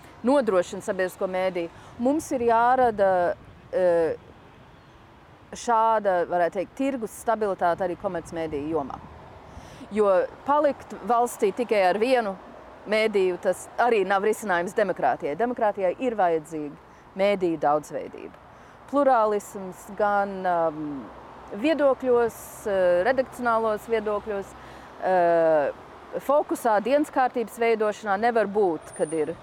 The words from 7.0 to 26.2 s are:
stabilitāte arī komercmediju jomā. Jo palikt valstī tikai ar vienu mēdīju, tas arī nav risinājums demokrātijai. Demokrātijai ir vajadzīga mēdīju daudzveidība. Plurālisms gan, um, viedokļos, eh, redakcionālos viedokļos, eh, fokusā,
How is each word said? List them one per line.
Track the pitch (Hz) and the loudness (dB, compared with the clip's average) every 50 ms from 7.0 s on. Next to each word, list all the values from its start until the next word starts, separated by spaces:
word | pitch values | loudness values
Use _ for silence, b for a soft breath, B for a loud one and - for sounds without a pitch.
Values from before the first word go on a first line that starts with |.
| 220 190 - - | -6 -8 -10 -6
stabilitāte | - 233 220 214 214 202 185 - 190 175 170 165 | -2 -2 -2 0 0 -2 -2 0 0 0 0 0
arī | 190 180 175 - | -2 -4 -4 -4
komercmediju | - 196 180 170 156 - 170 165 160 156 151 139 143 156 | -6 -6 -6 -6 -8 -8 -8 -6 -6 -6 -6 -6 -4 -4
jomā. | 165 151 135 123 - - - - - - - - - - B B B B B B B B B B | -4 -4 -4 -6 -10 -14 -16 -18 -20 -20 -20 -20 -20 -20 B B B B B B B B B B
Jo | 190 214 208 202 190 180 160 - - - - | 0 2 4 4 4 4 2 0 -4 -6 -2
palikt | 269 285 302 311 285 - - - - 214 - 190 202 | 0 2 2 2 2 0 -4 -8 -16 -14 -8 -2 0
valstī | 240 233 240 240 - - 226 190 | 2 2 2 0 0 0 0 0
tikai | - - 240 - 220 202 185 | 0 -2 -2 0 2 2 4
ar | 180 175 208 | 2 2 2
vienu | 220 262 262 240 220 196 185 - - - - - - - - - - | 2 2 2 2 0 -2 -6 -10 -12 -18 -20 -20 -20 -20 -20 -16 -6
mēdīju, | 185 214 220 220 226 208 196 190 185 180 175 | -2 0 2 2 2 2 2 2 2 0 0
tas | - 190 185 - - - - | 0 -2 -2 -2 -6 -8 -2
arī | - 233 247 233 208 185 | 0 2 2 2 2 2
nav | 190 202 190 202 | 2 2 2 2
risinājums | 214 214 - 220 202 180 170 175 190 180 - | 0 0 0 -2 0 0 0 0 0 0 0
demokrātijai. | 208 185 170 - 160 127 131 - 170 143 147 175 | 0 0 0 0 0 0 0 0 -2 -4 -2 -2
Demokrātijai | 233 247 247 - 233 208 202 202 190 175 - - | -2 -2 0 0 0 0 0 0 0 -2 0 0
ir | 262 247 226 | -2 -2 0
vajadzīga | 208 185 170 165 160 151 - 160 151 151 143 160 - B B B B B B - 190 | 2 2 2 2 0 -2 -6 -8 -8 -8 -8 -12 -14 B B B B B B -4 0
mēdīju | 196 202 202 190 185 170 165 156 | 0 2 2 2 0 -2 0 0
daudzveidība. | 156 143 147 151 147 - 156 104 87 - - - - - - - - B B B B B B B - - | 2 2 2 2 0 -4 -8 -10 -10 -10 -12 -14 -16 -16 -18 -20 -20 B B B B B B B -10 -2
Plurālisms | 262 285 285 269 254 226 214 214 208 208 - - - 202 190 185 180 - - - 196 - | 0 2 4 4 4 4 4 2 0 -2 -4 -8 -12 -12 -12 -12 -14 -14 -16 -12 -4 -2
gan, | 208 208 202 202 202 202 196 185 185 | 0 2 2 0 0 -2 -4 -4 -2
um, | 180 175 170 165 165 151 156 151 147 143 135 110 - - - - - - - - - | 0 0 0 0 0 -2 -4 -8 -8 -8 -10 -12 -14 -18 -20 -20 -20 -20 -20 -16 -12
viedokļos, | - 202 240 311 320 269 294 269 254 - 262 254 240 240 233 220 - - - - - - - 220 | -8 -4 -2 0 0 2 2 2 2 2 2 2 2 4 2 0 -2 -6 -14 -18 -16 -10 -6 -2
eh, | 196 190 185 180 175 175 185 | 0 2 2 4 4 4 2
redakcionālos | 247 262 262 254 - - - 247 240 226 226 226 220 214 208 - 226 | 2 2 0 -2 -4 -6 -4 -2 0 0 2 0 0 -2 -4 -4 -2
viedokļos, | 226 220 208 214 208 202 - 220 202 196 190 - B B B B B B B B B - - | -2 -2 0 -2 -4 -4 -4 -6 -6 -6 -8 -10 B B B B B B B B B -6 -2
eh, | 185 185 180 175 170 170 165 165 160 160 151 139 113 - - - - - - - - - | 2 2 4 4 4 4 4 4 4 4 4 2 0 -2 -6 -12 -20 -20 -20 -16 -12 -12
fokusā, | 185 | -6